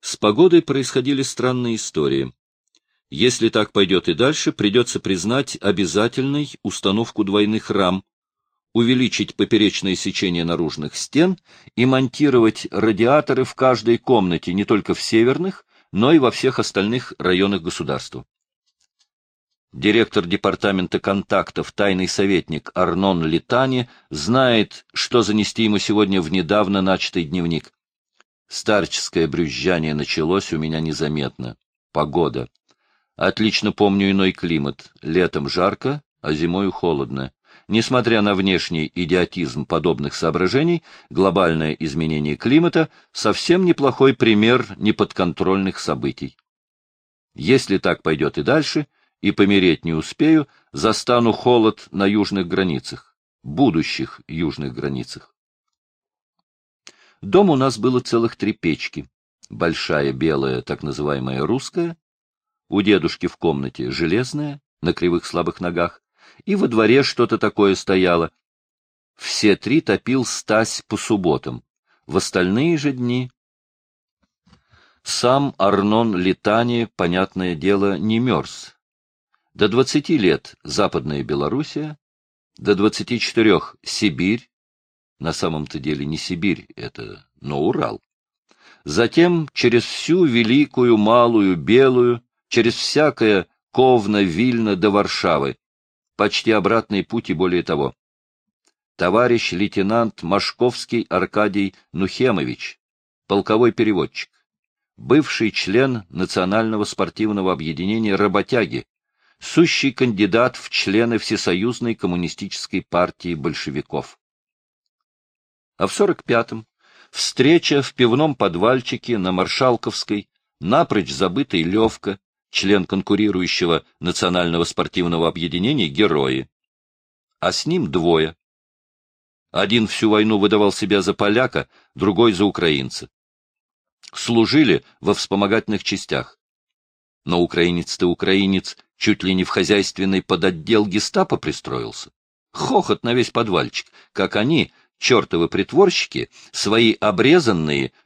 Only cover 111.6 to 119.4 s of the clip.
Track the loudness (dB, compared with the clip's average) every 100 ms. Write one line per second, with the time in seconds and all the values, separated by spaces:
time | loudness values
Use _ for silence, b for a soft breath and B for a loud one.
111.6 | -2 -4 -6 -4 -4 -2 -4 -8 -12 -12
112.6 | -6 -8 -2 -2 -2 -4 -8 -6 -6 -6
113.6 | -8 -8 -6 -8 -10 -18 _ _ _ _
114.6 | _ _ _ _ _ _ _ _ _ _
115.6 | _ _ -4 0 0 0 0 0 0 -8
116.6 | -14 _ b b b -8 -8 2 4 4
117.6 | 4 0 -2 2 2 4 2 2 0 2
118.6 | 2 2 -2 -10 -4 -2 0 0